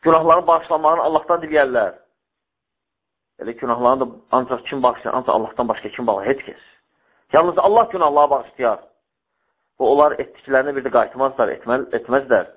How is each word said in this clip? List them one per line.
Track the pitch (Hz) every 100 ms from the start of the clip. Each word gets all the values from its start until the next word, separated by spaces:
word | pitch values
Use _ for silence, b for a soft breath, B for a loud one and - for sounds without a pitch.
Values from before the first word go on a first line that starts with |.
günahların | 160 160 165 165 170
bağışlanmağını | 165 - 160 156 165 135
Allahdan | 156 - 170
diləyərlər. | 156 151 139 123 101 - _ _ _ _ _ _ _ _ _ _ _ _ _ _
Elə | - 117
günahlarını | 127 117 123 131 127
da | 117 _ 127
ancaq | 127 123 -
kim | 139
bağışlayar? | 123 117 - -
Ancaq | 120 -
Allahdan | 110 - 120
başqa | 110 110
kim | - 120
bağışlayar? | 98 101 135
Heç | -
kəs. | - _ _ _ _ _ _ _
Yalnız | 147 175 175
Allah | 185 180 170
günahları | 185 160 143 147
bağışlayar. | 139 120 - 123 107 - _ _ _ _ _ _ _ _ _
Və | 127
onlar | 139 151 -
etdiklərini | 131 - - 135 139 139
bir | 127
də | 123
qayıtmazlar, | 113 123 135 131 113 -
etməl-, | - 127 135 113
etməzlər. | - 131 131 113 87